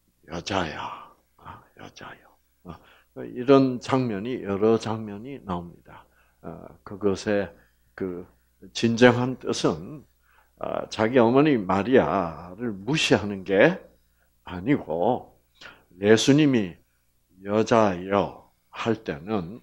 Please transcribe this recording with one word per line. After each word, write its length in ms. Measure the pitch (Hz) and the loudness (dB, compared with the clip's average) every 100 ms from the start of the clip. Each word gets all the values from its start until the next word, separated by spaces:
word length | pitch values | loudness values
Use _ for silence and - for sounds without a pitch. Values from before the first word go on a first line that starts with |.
| _ _ - | _ _ -14
"여자야, 840 | 82 - 95 82 - - - - _ _ _ | -12 -6 -4 -4 -8 -12 -14 -18 _ _ _
아, 260 | - - _ _ | -20 -20 _ _
여자요." 400 | 50 - - - _ _ _ _ | -20 -18 -20 -20 _ _ _ _
어, 100 | 90 80 _ _ _ 135 | -20 -20 _ _ _ -16
이런 560 | 123 117 123 139 131 123 | -14 -6 4 6 6 -2
장면이, 600 | - 131 123 98 113 113 | -2 -2 0 -4 -6 -8
여러 360 | 92 98 110 113 | -6 0 2 2
장면이 640 | 110 110 107 101 127 139 | 0 -8 -8 -12 -14 -14
나옵니다. 640 | 98 87 87 - _ - _ _ _ _ | -8 -8 -8 -18 _ -20 _ _ _ _
어, 240 | 85 82 - - | -18 -16 -20 -20
그것의 680 | - 98 101 95 107 101 92 - _ _ _ | -18 -2 0 0 -2 -2 -4 -10 _ _ _
그 320 | - 95 87 90 _ _ _ 95 | -10 -8 -8 -14 _ _ _ -16
진정한 680 | - 117 113 123 117 123 127 | -2 0 6 6 6 -2 -6
뜻은, 680 | 101 117 143 80 98 147 - _ _ _ _ - | -6 -2 -2 -4 -8 -18 -20 _ _ _ _ -14
아, 280 | - 50 - | -10 -8 -8
자기 300 | - 110 131 | -2 2 4
어머니 380 | 113 131 151 127 | 6 6 4 2
마리아를 1160 | 92 95 101 127 78 95 85 76 85 95 120 | 0 0 4 4 4 0 -2 -8 -16 -10 -8
무시하는 720 | 95 104 156 - 120 104 101 | -8 -4 -2 2 0 0 -8
게 360 | 92 98 147 185 - _ _ _ _ _ | 0 4 4 4 -12 _ _ _ _ _
아니고 960 | - 90 101 127 - 82 98 120 - _ _ _ - - _ 87 | -14 -8 -2 -2 -2 -2 0 -2 -6 _ _ _ -20 -20 _ -2
예수님이 760 | 101 110 - 143 151 123 92 78 _ _ _ _ _ 92 | 4 4 6 4 4 2 -2 -10 _ _ _ _ _ _
"여자여." 1040 | 98 107 110 117 104 90 92 101 80 - _ _ _ | -2 0 4 4 4 0 -2 0 0 -6 _ _ _
할 320 | - 117 110 | -8 -4 -4
때는, 580 | - 73 87 107 82 117 | -4 -10 -6 -6 -6 -12